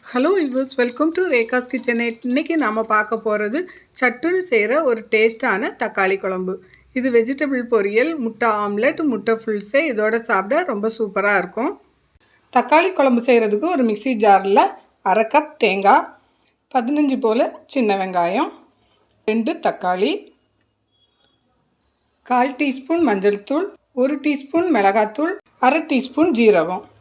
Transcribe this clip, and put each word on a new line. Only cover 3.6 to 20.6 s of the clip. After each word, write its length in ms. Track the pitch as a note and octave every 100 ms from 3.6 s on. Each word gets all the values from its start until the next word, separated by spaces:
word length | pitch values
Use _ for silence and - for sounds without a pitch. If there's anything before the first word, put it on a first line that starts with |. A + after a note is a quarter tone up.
| F4+ - _ -
சட்டுன்னு 380 | B3 A#3+ E4 F#4 F4+
செய்ற 200 | A3+ G#3+ C#4+ D4
ஒரு 100 | A3+ -
டேஸ்டான 580 | G#3+ A3+ A3+ B3 G3 C#4+ -
தக்காளி 360 | A3 G#3 F#3+ G3
குழம்பு. 320 | F#3+ F#3 F#3 F#3+ - - _ B3+
இது 100 | B3+ A#3
வெஜிடபிள் 480 | A3+ C#4 D4 C4 A#3
பொரியல், 400 | A3+ G3+ A3 D4+ D#4+
முட்டை 280 | A3+ G#3+ A#3 G#3
ஆம்லெட், 380 | G#3 G3+ B3+ D#4+ D4+
முட்டை 240 | G#3+ - A3
ஃபுல்ஸே 400 | A3+ G#3 G3 C#4 D#4+
இதோட 300 | G#3+ G#3+ A3+ A3+
சாப்பிட 320 | G3+ G3+ D4 F4
ரொம்ப 200 | G#3 A3
சூப்பரா 380 | A3 G#3+ G3 G3+ G3
இருக்கும். 320 | F#3 - C4+ C#3 _ _ _ _ _ _ _ B3+
தக்காளி 320 | A#3+ D#4 F#4 F#4
குழம்பு 240 | C4+ A#3+ A#3
செய்யறதுக்கு 400 | A#3+ A3 G#3 E4
ஒரு 100 | E4+ A#3
மிக்ஸி 260 | G#3+ C4+ A3+
ஜார்ல 400 | G#3 G3 G3 G#3+ F#4+ - _ _ G3
அரை 140 | G3 A3
கப் 180 | D4 D4+ -
தேங்காய், 440 | G3+ F#3+ G3 C#4 - - _ _ _ _ _ B3+
பதினஞ்சு 420 | A#3 D4 D4 B3 A3+
போல 240 | A3+ E4+ - _
சின்ன 240 | C#4 G#3+ G3
வெங்காயம், 480 | F#3+ F3 E3+ G#3 D#4+ - _ _ _ _ _ _ -
ரெண்டு 220 | A3 A3+ D#4+ G3+
தக்காளி, 460 | - F3+ F#3 A#3+ G4 - _ _ _